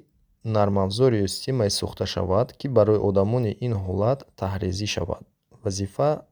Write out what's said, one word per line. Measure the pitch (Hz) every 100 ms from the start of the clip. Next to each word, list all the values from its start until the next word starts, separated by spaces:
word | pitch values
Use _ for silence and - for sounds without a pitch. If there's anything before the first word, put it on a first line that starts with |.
| - _ _ _
нармафзор | 113 107 101 98 95 104 131
ё | 110 98
системае | - - 131 101
сохта | - 87 - 98
шавад, | - 92 95 127
ки | - 143
барои | 120 104 107
одамони | 98 98 101 123 110 104
ин | 123
ҳолат | 104 92 92 110 139 - -
таҳризӣ | 98 95 92 92 104
шавад. | - - - - _ _
Вазифа, | _ 104 95 98 - 143 156 -